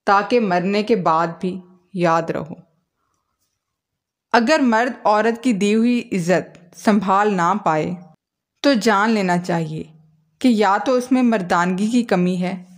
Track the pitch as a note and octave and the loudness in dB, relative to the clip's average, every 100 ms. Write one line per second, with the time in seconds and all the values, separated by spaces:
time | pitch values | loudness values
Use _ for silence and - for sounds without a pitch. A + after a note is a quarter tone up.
0 | - G3 G3+ B3 G#3 F3 F#3 G3+ G#3 G#3+ | 0 0 2 0 2 0 0 -2 0 0
1 | E3+ D#3+ E3+ E3 F#3 F#3 - _ _ F#3 | 0 0 -2 -4 -8 -8 -14 _ _ -2
2 | E3+ E3 E3 - D#3 - - _ _ _ | 0 0 -2 -6 -10 -14 -20 _ _ _
3 | _ _ _ _ _ _ _ _ _ _ | _ _ _ _ _ _ _ _ _ _
4 | _ _ _ A3+ A3+ D#4 B3+ A3 B3+ A3+ | _ _ _ 0 2 2 2 2 0 -2
5 | G3+ G#3+ A3 A3+ B3+ G3 G3+ A3 A#3+ A#3+ | 0 2 0 0 -2 0 2 2 2 0
6 | - G3 E3 E3+ - - - - - G3+ | -2 -4 0 0 -2 -14 -20 -6 0 2
7 | F#3+ G3 G#3+ F#3+ E3+ G3+ E3+ D#3 E3 F3+ | 2 2 2 0 0 0 0 -2 -2 -8
8 | - _ _ _ _ _ C#4+ A#3+ A3+ G3 | -14 _ _ _ _ _ 0 2 2 2
9 | A3 G#3+ F#3 F3 F3+ E3+ D#3 D#3+ - - | 2 0 0 -2 -2 -4 -4 -10 -14 -20
10 | _ _ _ - B3+ G#3+ G3 G#3 C4+ B3+ | _ _ _ -2 0 2 2 0 0 -2
11 | B3 B3+ B3 A3 F3 F3+ F3+ F#3 G#3+ B3 | 0 0 2 0 0 0 0 -2 0 0
12 | A#3 F#3 F3+ F3+ F3+ G3+ - | 0 0 0 -2 -4 -8 -14